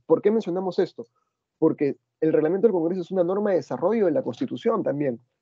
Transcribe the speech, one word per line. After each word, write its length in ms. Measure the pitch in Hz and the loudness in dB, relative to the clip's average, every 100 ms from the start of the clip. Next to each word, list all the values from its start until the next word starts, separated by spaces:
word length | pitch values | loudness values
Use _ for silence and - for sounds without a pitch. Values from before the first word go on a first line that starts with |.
| - | 0
¿Por 160 | 160 | 2
qué 100 | 202 | 2
mencionamos 480 | 226 196 175 190 - | 0 -2 -4 -4 -2
esto? 260 | 170 - - _ _ _ _ _ | -4 -6 -18 _ _ _ _ _
Porque 380 | 156 - 143 - _ _ | 0 2 -2 -2 _ _
el 100 | 156 | 2
reglamento 360 | 160 156 190 220 | 2 2 2 2
del 60 | |
Congreso 280 | 185 160 190 | 2 0 -2
es 100 | 170 | -4
una 140 | 190 170 | -2 0
norma 240 | 196 208 | 0 0
de 80 | 180 | 0
desarrollo 480 | 139 127 170 226 190 | -2 -2 0 2 2
de 60 | |
la 120 | 139 | 0
Constitución 600 | 131 120 131 123 - 226 | -2 -6 -6 -4 -2 -2
también. 360 | 156 139 143 117 _ _ | -2 -2 -4 -4 _ _